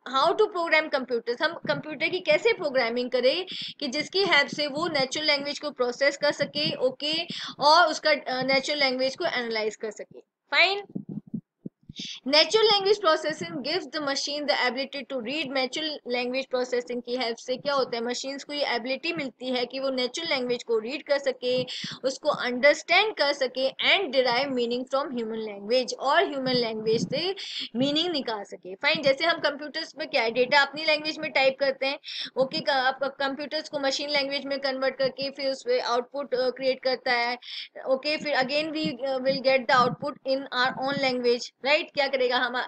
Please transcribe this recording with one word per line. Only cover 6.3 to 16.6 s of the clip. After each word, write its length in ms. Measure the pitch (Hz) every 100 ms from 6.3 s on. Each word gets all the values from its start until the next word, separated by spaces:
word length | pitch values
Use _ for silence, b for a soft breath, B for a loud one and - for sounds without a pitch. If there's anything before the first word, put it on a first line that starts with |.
सके, 440 | 294 277 294 311 -
ओके, 500 | 254 254 294 320 339 B B 247
और 280 | 285 320 330
उसका, 240 | 302 311
अ, 300 | 294 - 254
नेचुरल 380 | 262 269 269 294
लैंग्वेज 360 | 269 254 262 262
को 100 | 349
एनालाइज 500 | 247 233 226 214 -
कर 160 | 220
सके, 280 | 196 190 -
फाइन। 600 | - _ _ 285 349 403 392 - - - - - - _ - - - B B B 254
Natural 360 | 294 330 440 440
language 240 | 403 381 415 339
processing 480 | 311 311 302 339
gives 300 | 330 254 349
the 180 | 302 320
machine 400 | 285 277 - 294
the 140 | 285 -
ability 460 | 247 240 269 285 240
to 40 | 269
read। 380 | 220 294 285
नेचुरल 460 | 269 247 220 208 277 -
लैंग्वेज 400 | 247 247 262 254
प्रोसेसिंग 540 | 254